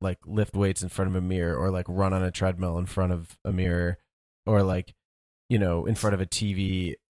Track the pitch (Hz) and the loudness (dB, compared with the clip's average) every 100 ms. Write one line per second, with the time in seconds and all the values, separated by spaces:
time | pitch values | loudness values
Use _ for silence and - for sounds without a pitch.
0 | 95 90 - 107 101 98 98 95 90 - | -6 -6 -4 -2 0 0 0 0 -4 -2
1 | 92 92 90 92 85 69 92 92 87 90 | -2 0 0 0 0 0 0 -2 -2 0
2 | 95 95 92 - 95 90 90 85 90 - | 0 2 0 0 -2 0 -2 -2 -2 0
3 | 92 87 82 - - 92 92 87 87 87 | 0 0 -6 -10 -4 0 2 2 0 -4
4 | _ _ _ _ - 104 95 92 - - | _ _ _ _ 2 4 4 0 -4 -14
5 | _ _ _ _ - 113 95 85 90 110 | _ _ _ _ 0 2 2 2 0 0
6 | 107 101 92 - 107 95 95 92 90 - | 0 0 0 -2 -2 0 0 0 -2 -6